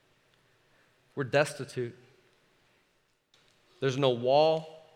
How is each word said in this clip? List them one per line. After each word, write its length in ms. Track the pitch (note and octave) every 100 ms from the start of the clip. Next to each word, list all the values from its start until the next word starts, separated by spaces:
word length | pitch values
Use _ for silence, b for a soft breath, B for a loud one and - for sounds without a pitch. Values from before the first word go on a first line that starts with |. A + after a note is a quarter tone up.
| _ _ _ _ _ _ _ _ _ _ _ C#3+
We're 80 |
destitute. 720 | B2+ C#3+ D3+ - B2 C3 A#2+ - - _ _ _ _ _ _ _ _ _ _ _ _ _ _ _ _ -
There's 180 | C3+ B2+
no 140 | C3+
wall. 720 | A#2+ B2 C#3+ D#3+ D#3+ D#3+ - -